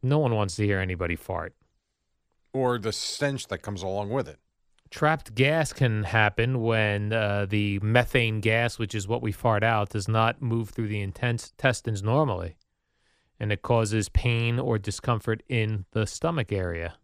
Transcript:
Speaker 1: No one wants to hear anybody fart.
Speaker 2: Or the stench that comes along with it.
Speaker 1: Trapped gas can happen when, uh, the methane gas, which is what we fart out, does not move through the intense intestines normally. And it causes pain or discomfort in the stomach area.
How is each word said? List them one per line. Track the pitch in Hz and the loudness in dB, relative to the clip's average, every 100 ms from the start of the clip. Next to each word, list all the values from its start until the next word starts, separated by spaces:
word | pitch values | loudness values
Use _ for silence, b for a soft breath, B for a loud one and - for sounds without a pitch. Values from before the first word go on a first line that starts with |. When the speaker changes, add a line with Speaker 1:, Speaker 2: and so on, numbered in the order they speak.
Speaker 1:
No | 127 147 | 4 4
one | 139 | 4
wants | 110 101 - | 2 0 0
to | 104 | 2
hear | 98 | 2
anybody | 92 87 87 85 | 0 -2 -2 -4
fart. | - 90 85 _ _ _ _ _ _ _ _ _ _ | -4 -6 -6 _ _ _ _ _ _ _ _ _ _
Speaker 2:
Or | 131 127 120 | 0 2 2
the | 107 | -2
stench | - - - 143 131 - | -4 -6 -2 -2 -2 -6
that | 95 | -8
comes | - 98 | -6 -6
along | 95 98 101 | -4 -4 -2
with | 127 120 | -4 -4
it. | - _ _ _ _ _ | -10 _ _ _ _ _
Speaker 1:
Trapped | - 151 156 - | 0 2 2 -4
gas | 107 135 160 143 | 2 4 4 0
can | - 127 107 | 2 2 2
happen | 101 113 107 - 117 131 | 2 4 4 4 0 0
when, | 113 113 107 101 104 | 2 2 2 0 0
uh, | 113 104 101 101 | 0 0 0 0
the | 104 104 98 | 0 0 0
methane | 107 120 117 - 117 110 | 4 4 4 2 2 0
gas, | 107 113 120 - | 2 2 0 -2
which | 107 | -4
is | 110 95 | -4 -4
what | 120 | -2
we | 117 | -2
fart | 95 120 107 | -2 2 2
out, | 110 113 104 | 2 2 0
does | 110 95 | -2 0
not | 110 113 123 | 2 2 2
move | 127 117 110 | -2 -2 -4
through | - 107 | -6 -4
the | 104 | -4
intense | 98 - 123 117 - | -4 -2 -2 -2 -6
intestines | _ 131 120 - 104 | _ 0 0 -4 -2
normally. | 101 131 151 90 87 - _ _ _ _ _ _ _ _ | 0 2 2 -2 -6 -12 _ _ _ _ _ _ _ _
And | 107 | -4
it | 104 | -4
causes | - 117 110 110 101 | 2 2 2 0 -2
pain | - 120 117 117 120 | -2 -2 0 0 -2
or | 131 110 | 0 -2
discomfort | 101 104 - 117 110 110 - | -2 -6 -2 -2 -2 -6 -2
in | 123 110 107 92 | -2 0 -2 -4
the | 110 104 | -4 -4
stomach | - 160 165 107 | -2 -2 -2 -2
area. | 101 90 82 85 85 | -2 -2 -4 -8 -10